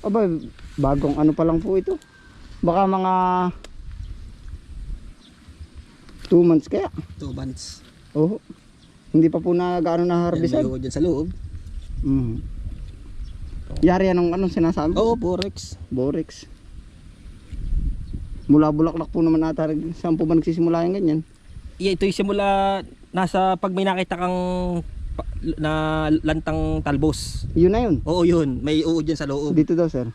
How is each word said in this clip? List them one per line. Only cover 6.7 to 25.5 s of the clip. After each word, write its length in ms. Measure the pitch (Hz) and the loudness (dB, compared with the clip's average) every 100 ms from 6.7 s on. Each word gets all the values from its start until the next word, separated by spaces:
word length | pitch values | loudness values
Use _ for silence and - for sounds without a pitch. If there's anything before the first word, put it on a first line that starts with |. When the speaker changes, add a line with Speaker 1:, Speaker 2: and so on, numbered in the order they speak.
| - 381 - - - | -2 -2 -6 -12 -12
Speaker 2:
Two 160 | 143 | -10
months. 480 | 131 131 131 - - - - - | -8 -8 -10 -14 -16 -20 -20 -8
Speaker 1:
Oo. 320 | 147 160 220 _ - - - - - - | 0 2 0 _ -20 -20 -20 -20 -20 0
Hindi 180 | 156 160 | 4 4
pa 120 | 165 | 2
po 120 | 175 | 0
na 260 | 175 180 180 | 0 2 0
gaano 240 | 165 170 | 0 2
na 120 | 175 170 | 2 2
Speaker 2:
Yan, 80 | 175 | 2
Speaker 1:
harvestan. 320 | 170 170 156 | 0 0 0
Speaker 2:
may 80 | 151 | 0
uod 120 | 131 | -2
dyan 100 | 131 | -6
sa 80 | 143 | 0
loob. 260 | 170 143 165 - - - - - - - | 0 0 -2 -6 -12 -12 -10 -12 -8 -4
Speaker 1:
Mm. 340 | 139 135 120 120 - - - - - - - - - - - - - - | 0 0 0 -4 -8 -10 -10 -10 -14 -14 -14 -12 -12 -12 -12 -12 -8 2
Yari 240 | 160 185 190 | 4 4 4
yan 140 | 180 | 4
ang 100 | 175 | 2
anong 180 | 180 185 | 0 -2
sinasabi? 380 | 175 165 180 156 | 2 2 2 0
Speaker 2:
Oo, 220 | 156 226 233 | 2 2 2
borex. 640 | 180 180 202 - - - - | 0 -2 -4 -8 -14 -14 -8
Speaker 1:
Borex. 640 | 131 135 147 160 - - - - - - - - - - - - - - - - - - - - - - | -2 -2 -2 -6 -12 -20 -20 -18 -18 -20 -20 -20 -20 -18 -18 -14 -8 -2 0 0 -2 -6 -8 -8 -12 4
Mula 240 | 147 156 | 6 6
bulaklak 380 | 151 165 165 156 | 2 0 0 -6
po 120 | 175 | 0
naman 200 | 165 160 | 2 2
ata, 260 | 160 156 156 156 160 | 2 -2 -2 -2 -6
saan 220 | 170 175 160 | -6 -2 0
po 80 | |
ba 120 | 165 165 | 2 2
nagsisimula 480 | 165 165 170 170 | 2 0 2 2
yung 120 | 170 196 | 0 0
ganyan? 240 | 175 156 160 - - - - - | 0 0 -4 -18 -18 -16 -16 -4
Speaker 2:
Iya, 200 | 190 180 | -2 2
ito 80 | 196 | 0
yung 100 | - | 0
simula, 640 | 196 202 196 196 196 196 - - - | 0 2 2 2 2 0 -6 -16 -8
nasa 460 | 185 185 196 190 185 | -2 0 2 2 2
pag 160 | 196 | 0
may 120 | 185 | 0
nakita 360 | 196 185 185 175 | 0 0 -2 -2
kang 180 | 180 185 180 180 180 175 165 - - | -2 0 -2 -2 -2 -2 -4 -8 -8
pa, 120 | - - - 165 | -6 -8 -6 -6